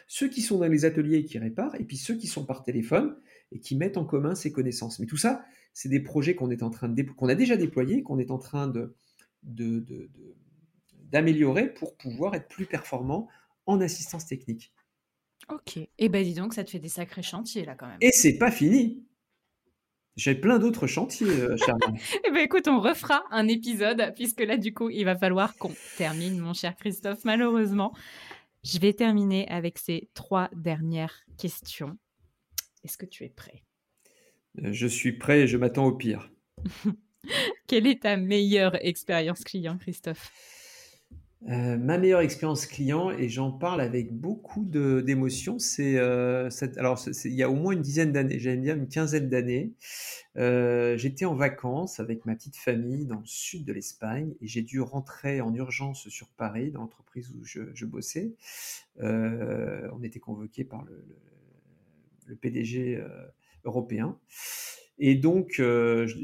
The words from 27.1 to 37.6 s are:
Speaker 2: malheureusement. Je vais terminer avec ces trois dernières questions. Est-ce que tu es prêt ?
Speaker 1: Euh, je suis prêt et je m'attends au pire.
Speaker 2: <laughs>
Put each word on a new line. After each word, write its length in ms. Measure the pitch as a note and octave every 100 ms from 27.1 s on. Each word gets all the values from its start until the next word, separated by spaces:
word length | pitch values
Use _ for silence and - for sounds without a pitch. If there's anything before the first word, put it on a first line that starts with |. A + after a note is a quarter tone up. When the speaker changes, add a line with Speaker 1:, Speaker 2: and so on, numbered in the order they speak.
| G#3
Speaker 2:
malheureusement. 720 | A3+ A3+ A#3+ A3+ G#3 G3+ G3+ - - - - - _ _
Je 160 | - F3+
vais 120 | G3
terminer 560 | G#3 A#3 G#3 G3+ F#3+ G3
avec 300 | F3 E3+ -
ces 320 | - E3 -
trois 360 | - - F#3+ F3+
dernières 720 | E3+ E3 D#3 D#3+ E3 D#3+ - _ -
questions. 600 | F3 - - - C#3+ F#3 _ _ _ _ _ - - _
Est-ce 140 | - -
que 80 | F#3
tu 180 | -
es 60 | -
prêt ? 340 | - - B2+ _ _ _ _ _ _ _ _ _ -
Speaker 1:
Euh, 120 | A#2+
je 140 | G#2 A#2+
suis 260 | - B2+
prêt 280 | A#2+ - D3
et 60 | C3
je 80 | A#2+
m'attends 300 | B2 C3 C3+
au 80 |
pire. 400 | B2+ A2+ G#2+ - _ _ -
Speaker 2:
<laughs> 1120 | F#3 - G#3 - _ _ C#4 C#5 B4 -